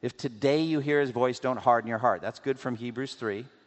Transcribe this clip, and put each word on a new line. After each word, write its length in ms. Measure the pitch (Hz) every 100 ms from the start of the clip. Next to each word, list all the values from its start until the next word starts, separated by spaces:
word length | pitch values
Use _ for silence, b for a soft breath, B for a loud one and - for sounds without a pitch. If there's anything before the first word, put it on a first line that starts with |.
"If 160 | 123 -
today 440 | 143 113 135 147
you 180 | 165 156
hear 220 | 143 147
his 100 | 139
voice, 280 | 120 127 123
don't 180 | 131 127
harden 320 | 113 117 113
your 80 | 113
heart." 240 | 120 92
That's 180 | 95 110
good 200 | - 131
from 160 | 135 117
Hebrews 400 | 120 120 135 -
three. 300 | 113 101 131 _